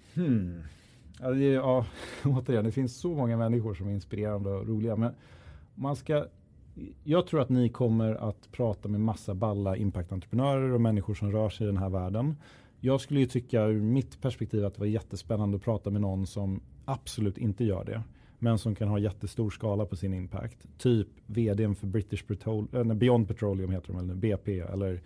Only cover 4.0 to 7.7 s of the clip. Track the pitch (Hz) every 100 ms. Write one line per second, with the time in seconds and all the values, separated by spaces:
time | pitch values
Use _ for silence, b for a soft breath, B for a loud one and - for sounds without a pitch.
4 | - 104 104 104 98 98 110 107 113 107
5 | 117 - b b b b b - 135 143
6 | - 147 - - - - - - 92 -
7 | - 175 175 156 127 127 120